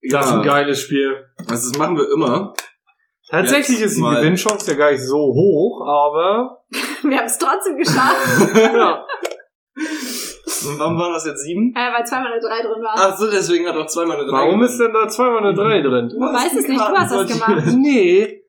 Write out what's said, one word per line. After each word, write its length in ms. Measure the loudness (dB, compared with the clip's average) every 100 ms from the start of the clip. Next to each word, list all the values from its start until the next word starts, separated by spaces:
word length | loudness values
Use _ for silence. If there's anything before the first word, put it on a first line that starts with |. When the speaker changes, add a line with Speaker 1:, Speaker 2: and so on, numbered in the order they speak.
| -4
Speaker 1:
Das 180 | -4 0
ist 40 |
ein 60 | 0
Speaker 2:
Ja. 20 | 2
Speaker 1:
geiles 360 | 2 0 -4
Spiel. 440 | -2 -2 -2 -4 -10 _ -8
Speaker 2:
Also 220 | -6 -4
das 80 | -4
machen 180 | -2 0
wir 140 | 2
immer. 400 | 2 2 0 -4 -10 -14 _ _ _ _ _ _
Speaker 1:
Tatsächlich 520 | -2 2 2 2 0
Speaker 2:
Jetzt 120 | 0
Speaker 1:
ist 40 | 0
die 40 |
Speaker 2:
mal. 200 | 0 2
Speaker 1:
Gewinnchance 480 | 2 2 0 -2 -2
ja 60 | 2
gar 140 | 2
nicht 120 | 2
so 140 | 0 0
hoch, 640 | 2 2 4 4 0 -2
aber 840 | -2 0 2 2 0 0 -4 -10 _
Speaker 3:
<laughs> 320 | -10 -8 -4
Wir 160 | -2 -2
haben's 220 | -2 -4
trotzdem 380 | -2 -2 -2 -2
geschafft. 800 | 0 2 2 2 0 2 4 6
Speaker 1:
<laughs> 0 |
Ja. 500 | 4 4 2 0 -6 -8 -8 -10 -20 _ _ -10
Speaker 2:
Und 1040 | -8 -8 -8 -10 -10 -12 -10 -8 -8 -4
warum 180 | -2 -2
waren 160 | -2
das 120 | -4 -6
jetzt 180 | -8
sieben? 300 | -6 0 0 0
Speaker 3:
Äh, 160 | -2
weil 140 | -2 -4
zweimal 260 | -4 -4
eine 80 | -4
drei 200 | -4 -4
drin 200 | -4 -4
war. 100 | -4 0
Speaker 2:
Ach 220 | 0 2
so, 120 | 0
deswegen 380 | 0 0 0 0
hat 80 | -4
auch 120 | -6
zweimal 300 | -4 -4 0
eine 80 | 0
drei 100 | 2
Speaker 1:
Warum 220 | 2 4
Speaker 2:
drin. 100 | 2
Speaker 1:
ist 80 | 2
denn 140 | 0
da 140 | 2 0
zweimal 320 | 0 0 2
eine 140 | 0
drei 280 | 2 2 2
drin? 280 | 2 0 -2
Speaker 2:
Du 140 | -4
hast 220 | -2 0 0
Speaker 3:
Weiß 60 |
Speaker 2:
die 60 | 0
Speaker 3:
es 80 | 0
nicht, 120 | 0
du 40 |
Speaker 2:
Karten 140 | 2 2
Speaker 3:
hast 120 | 0
das 160 | 0 -2
Speaker 2:
sortiert. 160 | 0 0
Speaker 3:
gemacht. 260 | 2 2 2
Speaker 1:
Nee. 640 | 4 4 6 4 2 -4